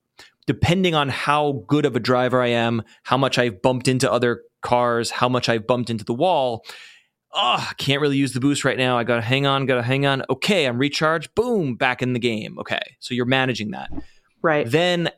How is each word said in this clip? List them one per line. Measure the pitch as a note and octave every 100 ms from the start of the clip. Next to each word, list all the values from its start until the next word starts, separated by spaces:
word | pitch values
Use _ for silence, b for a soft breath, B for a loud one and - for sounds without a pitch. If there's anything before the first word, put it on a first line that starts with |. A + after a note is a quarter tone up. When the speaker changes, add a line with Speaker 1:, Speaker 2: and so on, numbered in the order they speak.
| _ - B B -
Speaker 1:
depending | C3 - F3+ F#3
on | D#3 C#3+
how | A#2+ - D3 D3 C3+ -
good | D3 D3
of | A#2+
a |
driver | G#2+ B2+ B2+ B2+
I | B2
am, | A#2 A#2 A#2 b b
how | - B2+
much | C3+ -
I've | B2 F#2+
bumped | C3+ B2+ C3
into | B2+ B2+
other | A#2 A#2+ A#2 - _
cars, | - B2 A#2+ A#2 A2+
how | - B2
much | B2+ A#2
I've | A#2 G#2+
bumped | B2 A#2
into | A2+
the | G#2
wall. | A#2+ F3 E3 B2+ A2+ B B B B B _ _
Oh, | - B3 G#3
I | - -
can't | - C#3
really | D3 C#3
use | C#3
the | A#2+
boost | C#3 C#3
right | C#3 A#2
now. | B2+ B2
I |
gotta | A#2 A#2+
hang | A2 C3
on, | C#3 C#3 C3+
gotta | B2
hang | A#2 C3+ C#3
on. | C3+ -
Okay, | C3 - G3+ C#3
I'm | A#2+
recharged. | C#3 C#3+ D#3 D#3+ D3+
Boom, | - A#3+ A3+ D3
back | A#2 C3 B2
in | B2
the | B2
game. | A#2+ G#2+ A2+ -
Okay, | - - - -
so | -
you're | A#2+ B2
managing | C3 C3 A2 G#2+
that. | B2+ C3+ - B B B _
Speaker 2:
Right. | E3+ D3+ A#2+
Speaker 1:
Then | C#3+ F3+ F3 E3